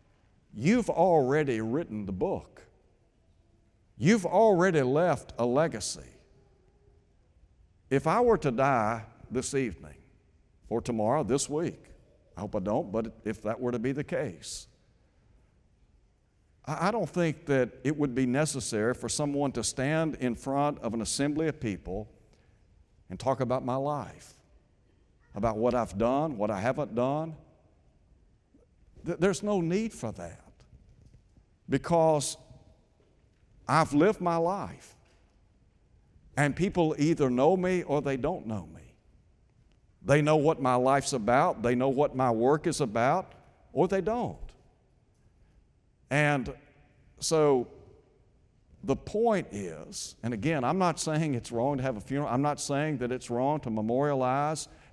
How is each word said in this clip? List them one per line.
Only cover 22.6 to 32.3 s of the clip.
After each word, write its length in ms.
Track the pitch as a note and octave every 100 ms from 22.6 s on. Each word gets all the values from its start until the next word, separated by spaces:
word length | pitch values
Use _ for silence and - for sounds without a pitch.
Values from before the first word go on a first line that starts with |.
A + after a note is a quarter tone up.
| _ _ _ _ -
and 100 | F#2
talk 200 | C3 B2+
about 260 | B2 B2+ B2+
my 120 | C3+
life, 580 | D3 D3 F2+ - - - _ - _ _ _ _ _ _ _
about 240 | G#2 A2+ G#2+
what 160 | B2
I've 240 | A#2+ G2 F#2+
done, 400 | A#2 C#3 D#3+ G#2+
what 140 | G#2+
I 80 | G2
haven't 340 | A#2 C#3 C#3+
done. 420 | A#2 B2+ D3+ D#3+ D#3 - _ _ _ _ _ _ _ _ _ _ _ _ _ - -
Th-, 140 | D#3+ D#3+
there's 240 | G3 F3+
no 200 | G#3 G3+
need 320 | E3 F#3+ A3+
for 180 | - A2
that, 320 | G2 E2+ - - - - - - - - - _ - _ _ -
because 720 | C3+ - E3+ D#3+ D3+ C3